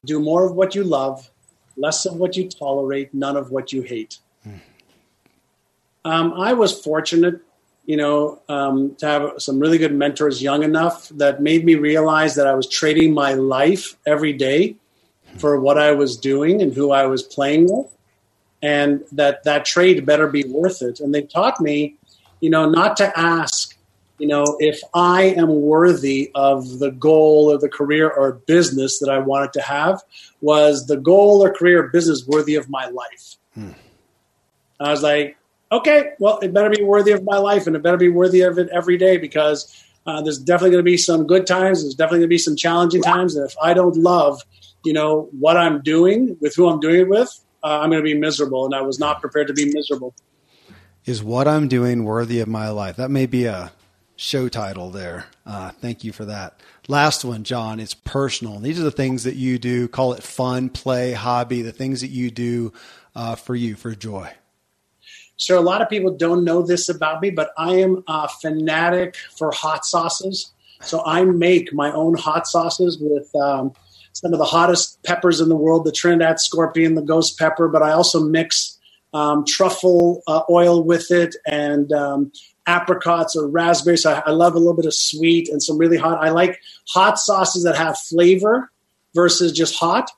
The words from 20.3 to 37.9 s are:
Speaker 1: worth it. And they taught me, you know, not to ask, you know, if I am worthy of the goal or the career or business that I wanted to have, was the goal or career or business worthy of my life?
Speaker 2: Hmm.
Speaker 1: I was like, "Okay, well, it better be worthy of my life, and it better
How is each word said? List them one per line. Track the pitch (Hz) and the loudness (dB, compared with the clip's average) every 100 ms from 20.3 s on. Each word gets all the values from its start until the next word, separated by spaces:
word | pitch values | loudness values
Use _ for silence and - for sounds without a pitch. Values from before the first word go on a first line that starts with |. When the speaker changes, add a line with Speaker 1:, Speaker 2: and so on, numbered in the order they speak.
| 143 | 0
Speaker 1:
worth | 139 139 180 185 | -2 -2 -2 -2
it. | 123 120 | -8 -6
And | 143 | -4
they | 147 | -4
taught | 143 170 220 - | -2 0 0 0
me, | 156 147 147 _ _ _ _ _ | -2 -2 -4 _ _ _ _ _
you | 160 | 0
know, | 160 156 | 2 4
not | 165 202 - | 4 2 2
to | 196 170 | 0 2
ask, | 165 165 151 - - - _ _ _ _ | 0 0 -2 -4 -8 -14 _ _ _ _
you | 147 | -2
know, | 147 147 147 | 2 0 2
if | 151 151 - | -2 -2 -4
I | 175 175 180 | 0 2 4
am | 190 175 165 151 | 4 4 2 2
worthy | 147 156 175 151 139 135 139 143 | 2 4 4 4 0 -2 -2 0
of | 139 135 127 127 | 2 2 -4 -6
the | 139 | -6
goal | 131 151 156 156 151 151 | 0 4 6 6 6 4
or | 147 | 2
the | 143 | -2
career | - 143 151 156 | -4 -2 2 2
or | 147 135 | 2 -2
business | 123 - 170 151 135 135 - | -2 2 2 2 -2 -4 -4
that | 139 | -2
I | 135 | -2
wanted | 135 139 139 | 0 -2 -2
to | 147 | -6
have, | 135 143 160 190 _ - - _ | -6 -2 -2 -2 _ -20 -20 _
was | 147 151 151 143 127 | 0 4 4 2 -2
the | 143 | -2
goal | 143 190 202 202 | 4 6 8 6
or | 190 | 4
career | 196 180 180 | 4 4 4
or | 135 | 2
business | 170 165 139 123 | 0 0 -2 0
worthy | 151 147 151 | 0 0 -4
of | 131 | -4
my | 139 127 | -10 -10
life? | 127 120 - - - _ | -12 -14 -18 -20 -20 _
Speaker 2:
Hmm. | 113 101 - _ _ _ _ _ _ _ _ _ _ | -18 -18 -18 _ _ _ _ _ _ _ _ _ _
Speaker 1:
I | 143 | -4
was | 147 | -2
like, | 151 147 143 - _ _ _ | 0 0 -2 -10 _ _ _
"Okay, | 233 330 294 285 - | 0 4 4 2 0
well, | 202 214 | 0 0
it | 196 | 0
better | 185 208 | 2 2
be | 208 | 2
worthy | 202 202 202 | 4 4 4
of | 202 | 2
my | 190 202 | 0 0
life, | 202 202 170 | 2 0 0
and | 156 | -2
it | |
better | 165 | 0